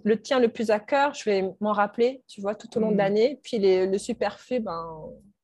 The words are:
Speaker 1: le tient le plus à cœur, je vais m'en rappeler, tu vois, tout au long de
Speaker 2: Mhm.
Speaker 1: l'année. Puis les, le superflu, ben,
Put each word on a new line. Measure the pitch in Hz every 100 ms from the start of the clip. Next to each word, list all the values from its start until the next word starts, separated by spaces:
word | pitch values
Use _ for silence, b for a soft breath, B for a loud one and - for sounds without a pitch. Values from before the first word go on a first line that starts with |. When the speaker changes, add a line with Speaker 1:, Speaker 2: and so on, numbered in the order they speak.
Speaker 1:
le | 208 220
tient | - 262
le | 233
plus | - 220
à | 208
cœur, | 214 277 285
je | 285
vais | 214 196 190 185
m'en | 208
rappeler, | 202 208 208 233 269 -
tu | -
vois, | 196
tout | 214 - 233
au |
long | 220
de |
Speaker 2:
Mhm. | 202
Speaker 1:
l'année. | 196 208 240 277
Puis | - 226
les, | 196 185 190
le | 196
superflu, | - 226 208 - - 254
ben, | 214 165 165 160 - - - _